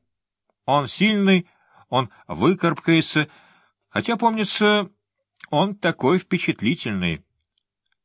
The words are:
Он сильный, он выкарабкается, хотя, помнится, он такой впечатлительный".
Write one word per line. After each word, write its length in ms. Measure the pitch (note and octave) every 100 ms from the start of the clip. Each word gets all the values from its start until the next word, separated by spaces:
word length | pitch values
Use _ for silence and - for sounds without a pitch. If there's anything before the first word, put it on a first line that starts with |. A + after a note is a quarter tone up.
| _ _ _ _ _ _ -
Он 220 | C#3+ C#3
сильный, 600 | - G#3 G#3 G3 F#3 - _ _ _ _
он 200 | B2 A#2+ _ -
выкарабкается, 1040 | D#2 B2 F#3+ E3+ D3+ - E3 - D#3 C#3+ - _ _ _ _ _
хотя, 280 | - G#3 A#3
помнится, 720 | A#3 A3 G3+ - G#3 G#3 F#3+ _ _ _ _ _ -
он 260 | D3 G3 G3+
такой 440 | E3 - B2+ F3+
впечатлительный". 1040 | - F3+ - - G#2+ - A#2+ G2 F2 D#2+ _ _ _ _ _ _ _ _